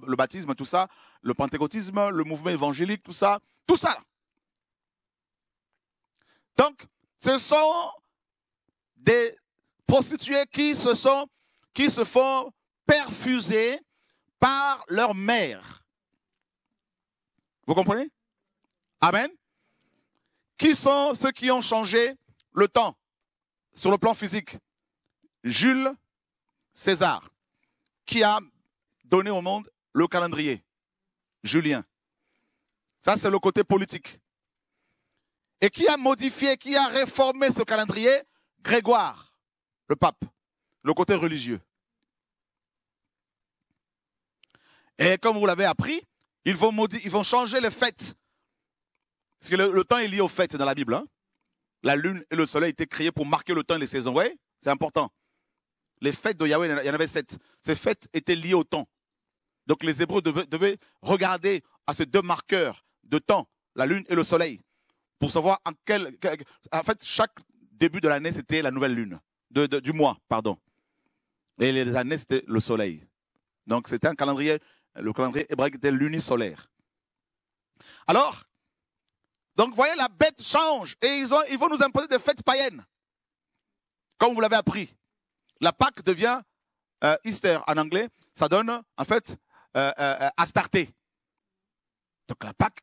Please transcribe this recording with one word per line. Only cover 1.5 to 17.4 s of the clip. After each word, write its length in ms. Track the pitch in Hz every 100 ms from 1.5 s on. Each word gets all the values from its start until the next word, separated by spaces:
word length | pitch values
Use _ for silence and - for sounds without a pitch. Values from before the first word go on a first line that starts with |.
| 151 151 220 190 202 202
le 120 | 170
mouvement 280 | 156 151 170
évangélique, 520 | 165 143 135 180 208
tout 100 | -
ça, 280 | 175 202 202 _ _ -
tout 100 | 339
ça. 220 | - 214 - _ _ _ _ _ _ _ _ _ _ _ _ _ _ _ _ _ _ _ _ _ _ _ _ -
Donc, 300 | 285 277 - _ _ _
ce 200 | - 262
sont 520 | - 302 311 339 339 - _ _ _ _ _ _ _ _ _ _
des 400 | - 240 233 - _ _ _ _ -
prostituées 580 | 262 254 302 233 277 285
qui 240 | - 294 285
se 180 | 247
sont, 340 | 233 262 277 285 _ _ _ _
qui 160 | - 277
se 140 | -
font 480 | 214 254 269 269 262 - _ _ -
perfuser 920 | 294 262 208 254 254 175 220 226 285 _ _ _ _ _ -
par 460 | 247 269 285 262 -
leur 260 | 190 240
mère. 720 | 190 202 233 156 98 - - _ _ _ _ _ _ _ _ _ _ _ _ _ _ _ _